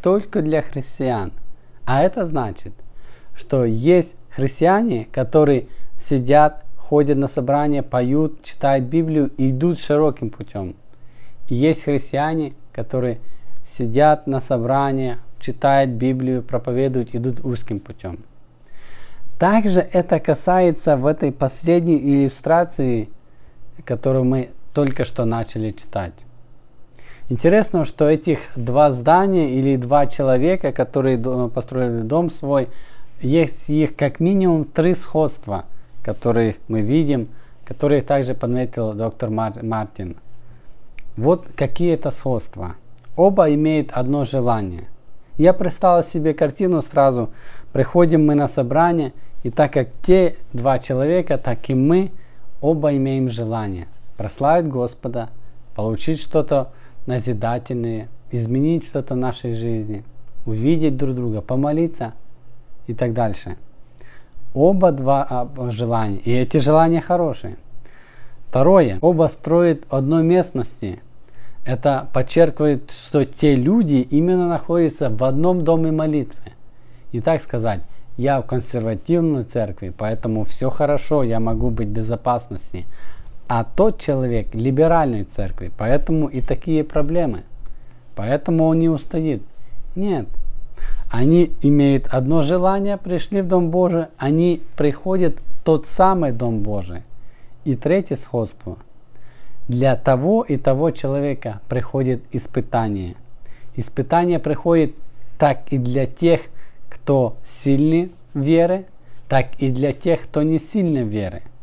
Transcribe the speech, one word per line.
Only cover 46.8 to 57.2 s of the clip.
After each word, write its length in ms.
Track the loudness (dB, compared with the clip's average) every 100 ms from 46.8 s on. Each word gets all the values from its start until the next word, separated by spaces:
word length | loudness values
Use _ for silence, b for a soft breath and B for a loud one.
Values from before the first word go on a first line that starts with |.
сразу. 480 | 0 4 4 4 -2 B B B B
Приходим 500 | -2 2 4 6 6
мы 120 | 4 4
на 120 | 2
собрание, 640 | 0 0 2 4 2 -2 -6 b b
и 80 | -2
так 240 | 0 2
как 140 | 2 -2 0
те 320 | 6 6 6 0 -4
два 240 | -2 0 0
человека, 640 | 0 -2 2 2 2 0
так 280 | 0 -2 0
и 20 |
мы, 380 | 2 4 4 2 -4 b b b -2
оба 340 | 0 2 2 2
имеем 340 | 0 0 -2
желание 580 | -2 -4 -4 -4 -6 -10 -10 -8 -6
прославить 540 | -6 -2 2 2 2
Господа, 600 | -2 -4 -6 -8 -6 -6 -8 b b -10 -4
получить 440 | -2 0 0 0
что-то 520 | 2 2 2 0 -2 b b b -4
назидательное, 1040 | -2